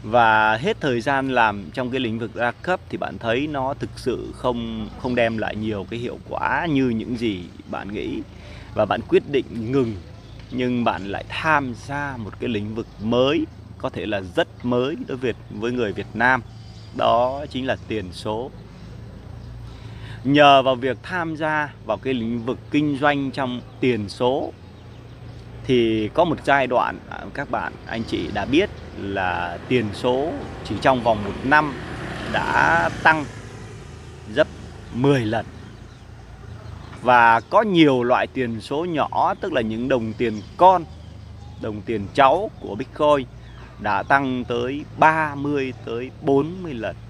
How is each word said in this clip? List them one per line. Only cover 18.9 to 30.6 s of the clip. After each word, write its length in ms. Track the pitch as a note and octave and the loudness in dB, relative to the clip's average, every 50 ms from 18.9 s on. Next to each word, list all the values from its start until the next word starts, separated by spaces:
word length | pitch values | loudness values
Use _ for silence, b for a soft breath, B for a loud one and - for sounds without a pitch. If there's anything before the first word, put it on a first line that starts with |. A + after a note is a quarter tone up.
| - - - - - - - - - - - - - - - B B B B B B B B B B B B | -16 -16 -16 -16 -16 -16 -16 -16 -16 -16 -14 -14 -14 -14 -14 B B B B B B B B B B B B
Nhờ 380 | B2+ C#3 D3 D3 C#3+ C#3 C3+ | 4 8 10 10 12 10 10
vào 140 | B2+ C3 C3 | 8 6 2
việc 220 | A#2+ B2 C3+ A#2+ A2 - | 2 0 -2 -2 -4 -6
tham 320 | - F#3 F3+ E3+ E3 D#3+ | -6 -4 -4 -2 -4 -4
gia 340 | C#3+ D#3+ D#3 D#3 D3+ D3+ C#3 - - - | -2 -2 0 0 0 -2 -4 -8 -14 -4
vào 120 | - G#2+ G2 | -4 -4 -2
cái 160 | - C3 C3+ | 0 -2 -2
lĩnh 320 | B2 A2+ A2+ A#2+ A#2+ A2+ | -2 -2 -2 -2 -2 -2
vực 120 | B2 B2 G#2+ A2+ - | -4 -6 -6 -6 0
kinh 260 | - D3 D3+ D3+ C#3+ C3 | 0 2 2 2 0 2
doanh 300 | C#3+ D3 D3 C#3+ C#3 C3+ | 2 2 2 2 -2 -4
trong 300 | A#2 - C#3 B2+ B2 A#2+ A2 - - - | -4 -4 -4 -4 -4 -8 -10 -14 -8 0
tiền 300 | - C3 A#2+ G#2+ G#2 F#2+ | 0 2 2 2 -2 -6
số 440 | - - B2 B2 C3 D3+ - - - - - - - - - - - - - - - - - - - - - - - - - | -4 0 2 2 2 2 -2 -6 -10 -14 -20 -20 -20 -20 -20 -20 -20 -18 -18 -18 -18 -18 -16 -16 -16 -16 -16 -16 -16 -12 0
thì 440 | - C3 B2 A#2 A2+ A2 A2 G#2+ G#2 - | 4 4 6 6 4 4 2 0 0 2
có 120 | - F3 | 2 2
một 120 | F3 C3+ A#2+ - | 2 2 -2 0
giai 240 | D3+ C#3 C#3 C3 A#2+ | 2 2 2 2 2
đoạn, 320 | B2+ A#2 - A1+ - - - - | 2 2 2 0 -2 -6 -10 -12
à, 100 | - - - G2 - | -12 -12 -12 -10 -8
các 180 | - C#3+ - | -8 -6 -4
bạn, 220 | B2 A2 F2+ - - - - - | -4 -4 -4 -4 -8 -10 -10 -8
anh 160 | - A2+ A2+ | -6 -6 -4
chị 260 | - - - F2+ - G#2 | -4 -4 -4 -4 -4 -4
đã 120 | G#2 G2 | -4 -2
biết 240 | G#2 B2+ D#3+ G3+ G#3 - - - - - - | 2 2 2 2 2 -4 -12 -14 -14 -12 -10
là 600 | F#2 G2 G2 G2 F#2+ F2+ F2 F2 F2 F2 E2+ E2+ - - | -8 -6 -2 -2 0 0 0 -2 -4 -6 -6 -10 -4 0
tiền 180 | C3 B2 A2 G#2 F#2+ | 0 2 2 0 -6
số 380 | - - B2 B2 C3 C#3+ E3 C#4+ C#4 - - - - | -2 -2 0 0 0 0 -2 -4 -6 -8 -10 -12 -12